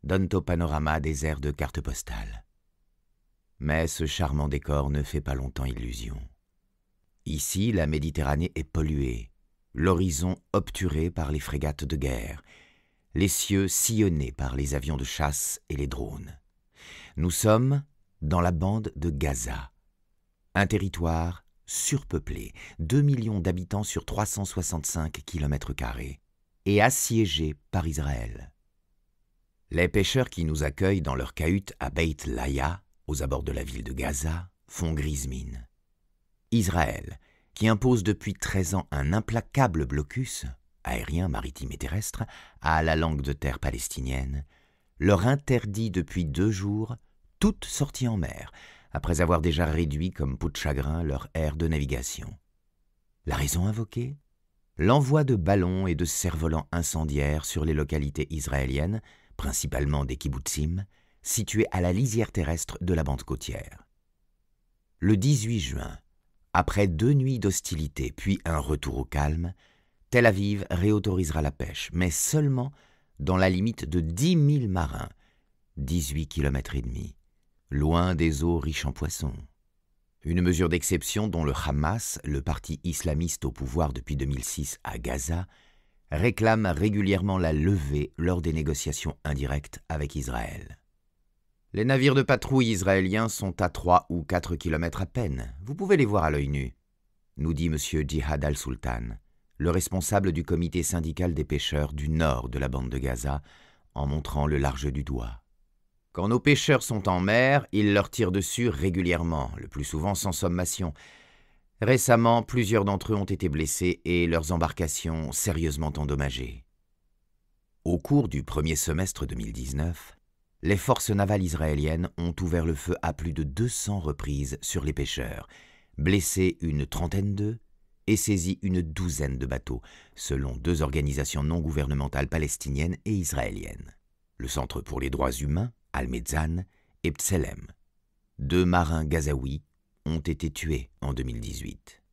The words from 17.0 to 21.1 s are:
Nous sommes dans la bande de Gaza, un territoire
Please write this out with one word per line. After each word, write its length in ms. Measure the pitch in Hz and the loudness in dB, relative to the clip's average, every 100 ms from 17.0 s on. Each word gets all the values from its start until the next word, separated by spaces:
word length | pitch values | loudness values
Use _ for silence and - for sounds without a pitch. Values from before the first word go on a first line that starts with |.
| - - | -14 -2
Nous 160 | 87 | 0
sommes 500 | - 110 110 127 143 143 _ _ _ | 2 6 6 6 2 -2 _ _ _
dans 200 | - 90 | 0 4
la 100 | 87 | 4
bande 400 | 85 92 110 107 - | 2 0 0 -4 -4
de 120 | 82 | -2
Gaza, 640 | 71 76 65 60 62 - _ _ _ _ _ _ _ _ | 0 -2 -2 -6 -8 -10 _ _ _ _ _ _ _ _
un 140 | 95 98 | 0 2
territoire 800 | 104 95 - 85 | 2 0 -2 0